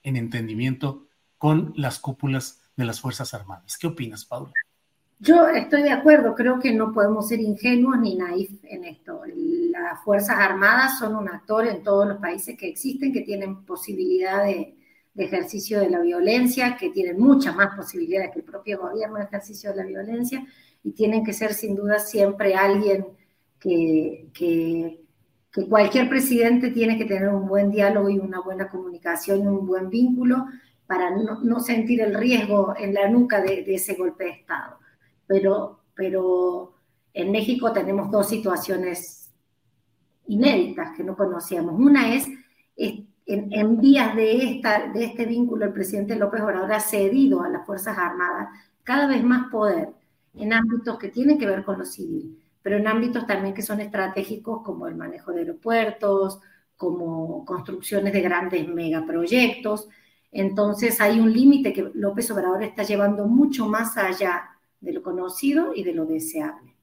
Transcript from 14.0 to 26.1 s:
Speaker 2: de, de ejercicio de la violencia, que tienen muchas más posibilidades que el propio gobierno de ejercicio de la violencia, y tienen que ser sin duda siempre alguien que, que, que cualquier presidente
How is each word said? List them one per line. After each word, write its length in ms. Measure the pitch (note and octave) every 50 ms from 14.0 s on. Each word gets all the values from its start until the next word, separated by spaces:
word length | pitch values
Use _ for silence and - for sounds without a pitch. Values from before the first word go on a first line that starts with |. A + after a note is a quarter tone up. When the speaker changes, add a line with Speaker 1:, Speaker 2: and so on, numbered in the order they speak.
| F#4 F#4 F#4 - - F#3 F#3+ G3+ G3+
Speaker 2:
de, 320 | G3+ F#3+ E3+ D#3 - - _ _ _ _ _ _ _ _
de 100 | - F3+
ejercicio 560 | F#3+ G3 F3+ E3+ - - G3+ - - G#3+ G#3
de 100 | G3 F3
la 80 | F3+ F3
violencia, 800 | E3+ E3+ F3 F3 F3+ G#3 A3+ B3 B3 B3 - C4 B3 A#3+ B3+
que 140 | - F#4 F4+
tienen 280 | - G3 F3+ F3 F3 F#3+
muchas 380 | A#3+ C#4 C#4 - - F#3+ D#3+
más 180 | F#3+ G3+ G3 G3
posibilidades 560 | G3+ E3+ - - F3+ E3 E3 F#3 G3 F#3+ -
que 80 | - D#3+
el 60 | -
propio 340 | - - G3 G3+ G#3+ G3+ F#3+
gobierno 360 | F3+ F3+ G3+ A3 A3 G#3 G#3+
de 80 | G#3 G3+
ejercicio 460 | G3+ G#3 G3+ - - G#3 - - G3+
de 60 | G3
la 80 | G3 F#3
violencia, 640 | F#3+ F#3+ F#3+ G3+ G#3+ A#3 A#3 B3 B3 C4+ C4 - - _ _ _ _ _ _ _
y 80 | G#3
tienen 320 | - - A3 G#3 A3 A3+ A3
que 80 | A3
ser 200 | G3 - A3 G#3
sin 220 | G#3 - A3 G#3 G3
duda 240 | G3 G3+ G3+ G#3 G#3
siempre 560 | G#3 - - G#3 G3+ G3 G3+ - G#3 G3 F#3+
alguien 500 | F#3+ G3 G3 G3 G3+ G#3+ G3+ G3 F#3+ F#3+ - - _ _ _ _ _ _ _ _ _
que, 680 | - G3 F3 E3 E3 D#3+ D#3+ D#3 D#3 - - - - -
que, 680 | _ - F3 E3+ E3 E3 E3 E3 E3 E3 E3 E3 D#3+ - - _ _ _ _ _ _ _ _ _
que 160 | - G3+ -
cualquier 420 | - G#3+ G#3+ G#3 G3+ - B3+ B3
presidente 640 | B3